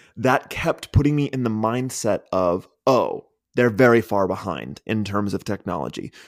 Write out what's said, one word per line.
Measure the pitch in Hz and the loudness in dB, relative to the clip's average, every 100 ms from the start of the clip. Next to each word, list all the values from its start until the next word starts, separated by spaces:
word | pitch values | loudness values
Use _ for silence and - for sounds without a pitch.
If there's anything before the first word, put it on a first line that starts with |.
| _ - | _ -2
that | 127 175 - | 0 0 -2
kept | - 165 - - | -6 -4 -4 0
putting | - 143 147 | 2 4 2
me | 143 | -2
in | 131 | -2
the | 120 | -2
mindset | 110 110 120 127 - 113 95 - | 0 -2 -2 -6 -4 -2 -2 -2
of, | 92 90 90 - _ - | 0 0 0 -6 _ 0
"Oh, | 123 76 - - _ _ | 2 0 -6 -12 _ _
they're | 120 123 | 0 2
very | 101 123 117 | 6 6 6
far | - 101 95 | 4 0 0
behind | 95 98 73 58 - | -2 -6 -10 -12 -14
in | - 110 | -6 -4
terms | 101 104 101 | -2 -2 -2
of | 95 | -6
technology." | - 101 - 87 64 - - - | -6 -8 -6 -6 -6 -8 -14 -16